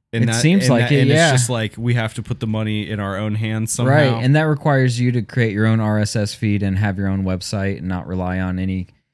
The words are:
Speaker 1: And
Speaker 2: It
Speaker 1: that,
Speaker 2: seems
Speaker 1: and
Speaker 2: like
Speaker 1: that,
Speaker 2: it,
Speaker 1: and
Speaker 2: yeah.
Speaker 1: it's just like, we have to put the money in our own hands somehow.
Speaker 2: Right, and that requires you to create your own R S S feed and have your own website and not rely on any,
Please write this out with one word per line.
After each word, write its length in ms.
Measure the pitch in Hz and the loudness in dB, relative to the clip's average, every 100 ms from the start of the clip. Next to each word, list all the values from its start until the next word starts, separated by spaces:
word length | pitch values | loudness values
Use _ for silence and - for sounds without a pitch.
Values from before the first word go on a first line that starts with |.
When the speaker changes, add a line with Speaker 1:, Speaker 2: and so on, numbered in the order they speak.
| _ | _
Speaker 1:
And 120 | 117 113 | -2 0
Speaker 2:
It 20 | |
Speaker 1:
that, 140 | 113 | 2
Speaker 2:
seems 220 | 151 196 | 2 4
Speaker 1:
and 80 | 127 | 4
Speaker 2:
like 180 | 123 120 | 4 4
Speaker 1:
that, 60 | 143 | 4
Speaker 2:
it, 40 | |
Speaker 1:
and 80 | 135 | 4
Speaker 2:
yeah. 220 | 151 165 | 4 4
Speaker 1:
it's 100 | 127 | 4
just 80 | 120 | 2
like, 260 | 120 110 - | 0 -4 -4
we 160 | 120 | -2
have 220 | 120 110 - | 0 -2 -4
to 80 | |
put 180 | 110 127 | -8 -6
the 60 | 113 | -4
money 420 | 110 107 107 90 | -2 -2 -2 -4
in 100 | 104 | -4
our 160 | 98 95 | -4 -4
own 180 | 107 104 | -4 -4
hands 360 | 110 110 110 | -4 -4 -4
somehow. 200 | - 127 | -2 2
Speaker 2:
Right, 300 | 143 143 117 123 | 4 4 2 2
and 100 | 151 | 2
that 60 | |
requires 560 | 156 147 156 135 127 120 | 2 0 0 2 2 0
you 140 | 123 | 0
to 80 | 123 | 0
create 320 | 101 - 113 | -2 -2 0
your 120 | 101 110 | 2 2
own 120 | 110 | 2
R 200 | 107 107 | 2 0
S 180 | 104 113 | 0 -2
S 160 | 101 | -4
feed 280 | - 110 101 | -2 -2 0
and 140 | 101 95 | 0 0
have 200 | 104 95 | -2 -2
your 100 | 98 | -2
own 160 | 98 | -2
website 540 | 95 92 - 104 98 98 | -2 -4 -4 -4 -4 -4
and 100 | 90 | -6
not 200 | 92 - | -6 -6
rely 320 | 92 90 92 | -6 -4 -2
on 180 | 92 90 | -2 -2
any, 280 | 95 92 92 _ _ | -4 -4 -6 _ _